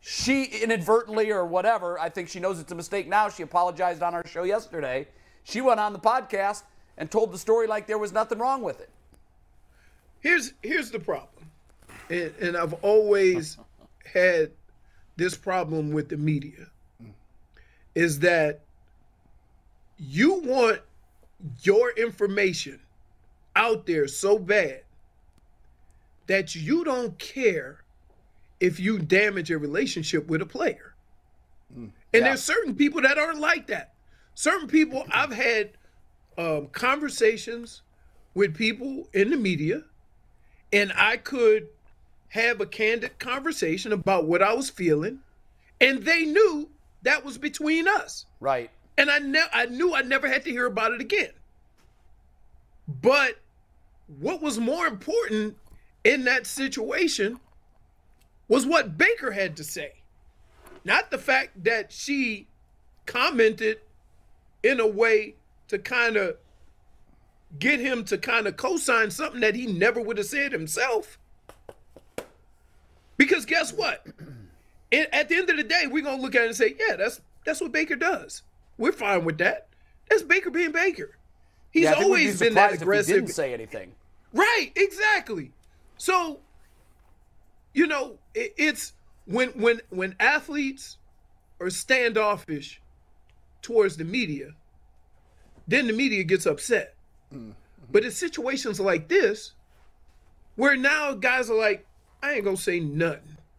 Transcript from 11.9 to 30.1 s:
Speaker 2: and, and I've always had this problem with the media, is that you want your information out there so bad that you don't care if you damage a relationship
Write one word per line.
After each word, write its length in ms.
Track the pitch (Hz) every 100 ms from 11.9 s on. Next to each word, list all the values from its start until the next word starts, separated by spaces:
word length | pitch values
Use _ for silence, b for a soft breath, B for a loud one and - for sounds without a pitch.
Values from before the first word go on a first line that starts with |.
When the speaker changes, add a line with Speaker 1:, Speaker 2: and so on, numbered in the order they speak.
| - -
Speaker 2:
and, 240 | 175 165 -
and 160 | 175 175
I've 160 | 170 170
always 760 | 196 214 208 202 190 180 156 - - _ - _ -
had 400 | 185 180 170 156 - - _ _ - - -
this 180 | 180 180
problem 540 | - 185 165 160 151
with 180 | 151 151
the 80 | 147
media, 500 | 151 151 - - - _ _ _ 113 - _ _ _ b b b b
is 260 | - 170 143
that 420 | 175 170 151 147 _ _ _ _ _ _ _ - _ _ _ _ _ _
you 380 | 143 143 277 381
want 440 | 285 262 233 214 - - _ _ _ _ 165 120
your 300 | 185 202 247
information 880 | 233 233 - 202 196 196 170 139 139 _ _ _ _ _ _ _ 185
out 300 | 233 220 -
there 220 | 165 135
so 320 | - 196 214
bad 420 | 180 208 165 131 - - - _ _ _ _ _ - _ _ - _ _ -
that 280 | 196 190 165
you 280 | 156 311
don't 340 | 320 349 240 160
care 640 | - - 240 160 131 151 _ _ _ _ _ _ _ _
if 200 | 180 156
you 200 | 185 214
damage 500 | 156 185 208 196 160
a 80 | 160
relationship 680 | 147 160 269 - 156